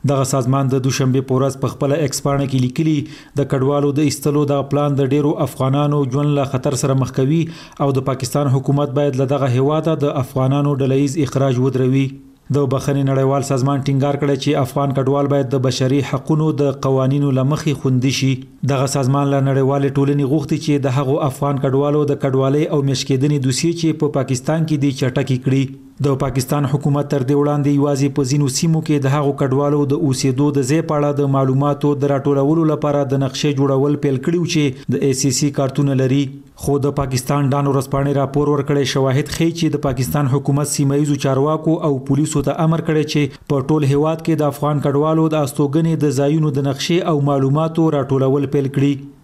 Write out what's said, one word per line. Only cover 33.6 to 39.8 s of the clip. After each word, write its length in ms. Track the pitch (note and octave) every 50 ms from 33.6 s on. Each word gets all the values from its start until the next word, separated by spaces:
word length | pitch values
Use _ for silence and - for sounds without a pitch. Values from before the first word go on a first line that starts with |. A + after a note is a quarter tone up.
| C#3 C#3 C3+ C3+ C#3 D3 D3 C#3+ -
پیل 120 | C#3+ C3+ B2+ C3 E3+
کړي 100 | E3+ F3+
وو 140 | E3+ - -
چې 400 | D#3 D3 C#3 B2+ - - - A#2+
د 100 | - - C#3
ای 100 | B2+ C3
سی 140 | C#3+ C#3 C3 -
سی 100 | D3+ D3 C#3 -
کارتونه 400 | C#3 C3 - - C#3+ C#3 C3+ B2+
لري. 220 | C3 B2+ C3 C#3+ C#3+ C3+ C#3 - - - - -
خو 160 | - C#3+ C#3 C#3 B2+
د 120 | C#3+ C#3
پاکستان 560 | C#3+ C#3 C3+ C3 B2+ - - C#3+ C#3+ C#3+ C3
ډان 160 | C#3 C#3+ C#3 C#3
ورځپاڼې 480 | C3 C#3 C3 C3 C#3+ C#3 C#3 C#3+ C#3+
راپور 320 | C#3+ C3+ C3 C#3 C#3+ D3 C#3+ D3
ورکړی، 340 | C#3+ C3+ C#3 C#3+ C#3+ C#3 - -
شواهد 420 | C#3 C3+ C3+ B2+ C#3 D3 - -
ښیي 160 | - D#3+ E3 E3 E3
چې 180 | E3 D3+ C3+
د 80 | C#3+